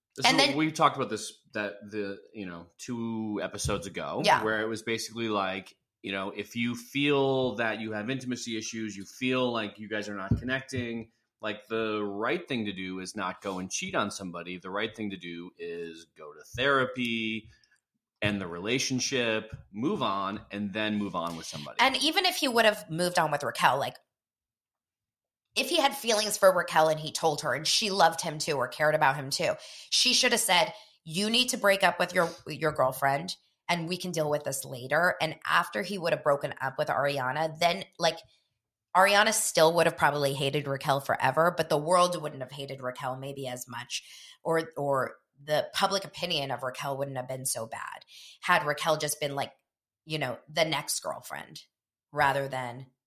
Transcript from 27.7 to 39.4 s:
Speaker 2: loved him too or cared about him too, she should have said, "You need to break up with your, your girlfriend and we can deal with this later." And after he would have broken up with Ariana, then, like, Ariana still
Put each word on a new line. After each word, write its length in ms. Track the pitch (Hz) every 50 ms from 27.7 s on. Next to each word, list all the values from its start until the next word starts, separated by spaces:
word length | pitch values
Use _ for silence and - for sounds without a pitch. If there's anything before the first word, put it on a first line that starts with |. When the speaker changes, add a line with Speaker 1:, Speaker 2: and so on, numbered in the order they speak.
| - - 226 208
Speaker 2:
loved 320 | 190 202 170 170 180 -
him 160 | - 165 151 151
too 180 | - - 151
or 120 | 135 120 127
cared 260 | - - 156 151 151
about 220 | 151 156 139 139
him 140 | 147 139 135
too, 220 | - - 131 113 - - - - - - - -
she 240 | - - - 254 240
should 180 | - - 247
have 80 | 240 220
said, 320 | - - 180 175 160 160 - - - - _ _ _
"You 260 | 160 156 180 208 214
need 200 | 226 247 254 247
to 80 | 254 226
break 240 | - 202 196 196
up 160 | 190 180 180 -
with 160 | 180 175 180
your, 160 | 185 170 160 - - -
your 260 | - 156 139 156 156
girlfriend 640 | 151 - 131 131 135 - - 135 139 147 175 185 - - _ _ _ _ _ -
and 200 | 170 170 165 160
we 80 | 185
can 140 | 180 - 185
deal 180 | 175 160 151 151
with 160 | 147 147 147
this 200 | - 139 - -
later." 520 | 139 135 123 123 127 147 156 175 180 - -
And 160 | 160 160 147 - -
after 360 | - 156 170 175 - - 208
he 140 | 202 170 208 190
would 140 | 160 165
have 100 | 156 139
broken 320 | - 151 143 143 - 139 - -
up 160 | 127 131 131 -
with 100 | 151 -
Ariana, 720 | - 117 139 143 143 139 127 127 131 151 160 160 151 160
then, 260 | 175 170 175 190 185 - _ -
like, 200 | 170 165 165 - - _ _ _ _ _ _ _ _ _ _ _ _ _ _
Ariana 360 | 175 190 196 202 202 208 220
still 420 | 214 -